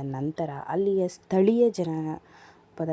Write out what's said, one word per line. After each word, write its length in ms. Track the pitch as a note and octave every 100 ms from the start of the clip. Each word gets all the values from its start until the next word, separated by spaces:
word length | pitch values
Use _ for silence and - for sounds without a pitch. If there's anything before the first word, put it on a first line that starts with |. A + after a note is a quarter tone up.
| C3+
ನಂತರ 400 | C3+ D3 D#3+ D#3 C#3 -
ಅಲ್ಲಿಯ 400 | E3+ G3 F#3+ F3+
ಸ್ಥಳೀಯ 640 | - _ F#3+ G3 A#3 A#3
ಜನಪದ 1200 | G3+ E3 D#3+ D#3 D#3+ - - - _ _ - D#3+